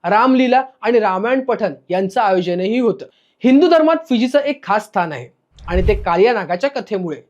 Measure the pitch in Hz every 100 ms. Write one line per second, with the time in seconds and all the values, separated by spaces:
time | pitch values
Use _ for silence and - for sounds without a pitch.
0 | 175 208 262 262 254 247 262 _ 220 240
1 | 214 185 220 262 262 220 208 139 _ 185
2 | 190 247 214 185 180 175 190 240 233 175
3 | - _ _ _ 247 269 339 330 311 320
4 | - 240 254 285 285 294 - 208 214 196
5 | 175 139 127 _ _ _ - 180 180 185
6 | - 170 226 226 170 175 277 277 - 202
7 | 180 135